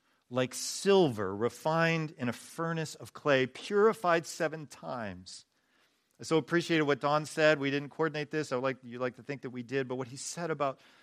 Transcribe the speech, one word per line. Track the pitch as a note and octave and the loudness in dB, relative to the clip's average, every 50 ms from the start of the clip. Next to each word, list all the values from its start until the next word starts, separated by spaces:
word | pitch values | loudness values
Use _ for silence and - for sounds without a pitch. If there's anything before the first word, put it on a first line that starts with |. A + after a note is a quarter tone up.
| _ _ _ _ _ - | _ _ _ _ _ -6
like | B2 B2+ B2+ B2 - | -2 -2 -2 -2 -4
silver | - - - - - - F#3+ G3 F#3+ F3 C#3+ A#2 G#2 G#2 F#2 G2 | -6 -8 -8 -8 -2 2 4 6 6 6 4 2 0 -2 -2 -2
refined | G2+ A2+ A#2+ - - - D#3 D#3+ E3 E3 E3 E3 D#3+ D#3 D3+ - - | 0 0 -2 -2 -2 0 0 2 4 4 4 2 0 -2 -4 -6 -6
in | B2+ B2 | -4 -4
a | A2+ | -4
furnace | - - - - - E3 E3 E3 D#3+ D#3 - - | -4 -8 -14 -8 -6 -4 -4 -2 -2 -4 -6 -8
of | - B2+ - - | -12 -16 -16 -14
clay, | - - D3+ C#3 C3 C3 | -4 2 4 4 4 4
purified | B2 - - - - G#3 G3+ G#3 A3+ G#3 A3+ - F3 E3 F3 D#3+ | 2 -2 -8 -8 -2 2 4 6 6 4 4 2 4 4 4 2
seven | - - - E3+ D3+ D3 D#3+ D3+ - | -2 -4 -4 -4 -2 -4 -6 -12 -14
times." | - - - D#3+ C#3 B2 A2+ G2+ F2+ F2+ F#2 - - - - _ _ _ _ _ _ _ _ _ _ _ _ _ _ - | -16 -14 -10 -8 -8 -6 -6 -8 -8 -10 -14 -16 -18 -20 -20 _ _ _ _ _ _ _ _ _ _ _ _ _ _ -14
I | A#2+ | -4
so | - D#3+ D#3+ | 0 2 2
appreciated | - - E3 E3+ E3 - E3+ D#3+ D3+ | 2 2 0 0 0 2 2 2 4
what | C#3+ C#3+ A#2+ | 2 2 2
Don | - C#3+ D3 D3+ D#3 | 2 2 2 2 0
said. | C3+ - D#3+ D#3 D3+ D#3 C#3+ | -2 0 4 4 6 6 4
We | C#3 C#3 | 2 0
didn't | C3+ C#3+ D3 C#3 | -2 -2 -4 -4
coordinate | - - D#3+ D#3+ D3 D3+ D3 - | -4 -2 -2 -2 -2 -4 -6 -4
this. | - D#3 D3 - C3+ | -4 -4 -2 -2 -2
I | |
would | B2 C3 | -2 0
like, | C3 C3 - - | -2 -2 -4 -8
you'd | A#2+ A#2 B2 | -12 -8 -6
like | B2+ B2+ A#2+ - | -4 -4 -6 -6
to | |
think | A2+ - C#3+ C3 | -10 -10 -10 -8
that | - C3 | -8 -10
we | B2 B2+ A#2+ | -10 -10 -8
did, | A2 C3 C#3 C3+ B2+ | -4 -4 -4 -2 -2
but | C3 B2+ | -4 -6
what | C3 A#2 | -6 -8
he | C3+ | -10
said | C3+ - - - E3+ F3 E3 | -12 -12 -10 -8 -6 -6 -4
about | D#3 C#3+ D3 C3+ C3 - - - _ _ | -2 -2 -2 -2 -2 -4 -12 -20 _ _